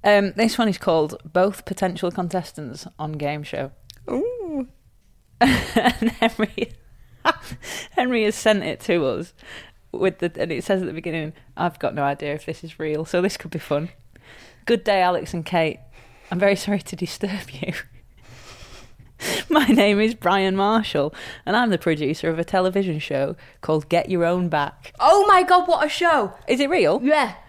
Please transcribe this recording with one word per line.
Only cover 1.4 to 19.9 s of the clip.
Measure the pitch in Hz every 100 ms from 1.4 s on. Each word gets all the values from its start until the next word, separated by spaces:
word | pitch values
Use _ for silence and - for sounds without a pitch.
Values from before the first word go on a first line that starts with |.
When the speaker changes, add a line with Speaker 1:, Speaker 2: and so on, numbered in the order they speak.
| 190 196
Speaker 1:
Potential | - 202 185 185 180
Contestants | 175 175 185 - - 143 110 - -
on | 151
Game | 151 143 151
Show. | 147 - 135 - - - -
Speaker 2:
Ooh. | 247 453 494 370 294 254
Speaker 1:
<laughs> | _ _ _ _ _ _ _
And | 269 254 - - 240 240 226
Henry, | - 226 - 214 - - - - - - -
<laughs> | 294 320 - - - - -
Henry | - 254 240
has | 214
sent | - 220 208
it | - -
to | - 175 135
us | 113 170 _ - - - _ _
with | - 190 -
the, | 175 -
and | 165
it | 139
says | - 190
at | 185
the |
beginning, | 160 170 160 156 - - -
"I've | 175 -
got | -
no | -
idea | 139 139 147
if | 151 -
this | 160
is | 165 -
real, | 156 151
so | 160 175
this | 185 -
could | 160
be | 165
fun. | - 147 170 - - - - - - - -
Good | 240
day, | 220 196
Alex | 180 180 -
and | 175
Kate. | 156 175 160 - - - - - -
I'm | 175
very | 196 196
sorry | - 202
to | - 180
disturb | 175 - 196 190 -
you." | - - - - - - - - - - -
<laughs> | - - - - - - - - -
"My | 320 254
name | 226 208